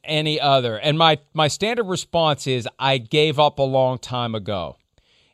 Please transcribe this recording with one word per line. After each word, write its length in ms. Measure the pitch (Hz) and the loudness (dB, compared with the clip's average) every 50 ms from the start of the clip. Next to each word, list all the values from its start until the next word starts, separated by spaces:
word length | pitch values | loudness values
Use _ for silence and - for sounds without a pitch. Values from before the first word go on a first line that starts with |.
| - | -8
any 360 | - 156 151 151 156 151 143 | -4 -4 -2 -2 -2 -2 0
other, 380 | 135 143 139 135 123 117 110 104 | 2 4 4 4 2 0 -4 -2
and 200 | 110 151 147 160 | -2 0 2 4
my, 200 | 165 160 156 - _ _ - | 4 4 2 2 _ _ -2
my 140 | 160 156 143 | 0 0 0
standard 380 | - - 196 220 247 247 226 185 | 0 -2 -2 -2 -2 -2 -2 -4
response 580 | 185 - - _ - 170 165 156 143 - - | -4 -6 -6 _ -2 0 2 2 0 -2 -2
is, 220 | 139 131 123 107 123 - - | -4 -4 -2 -4 -6 -8 -4
"I 200 | 131 135 135 135 | -2 0 0 0
gave 420 | 113 110 - 151 151 156 139 143 | -2 -2 2 2 2 2 4 2
up 180 | 151 147 - - | 2 2 2 0
a 60 | 139 | -2
long 340 | 135 131 131 131 127 127 120 | 2 2 2 2 2 0 -4
time 380 | - - 127 123 120 117 110 | -8 -8 -6 -6 -4 -4 -6
ago," 420 | 110 95 104 104 92 82 69 - _ _ _ _ _ _ _ _ _ _ _ | -6 -6 -4 -6 -4 -6 -8 -10 _ _ _ _ _ _ _ _ _ _ _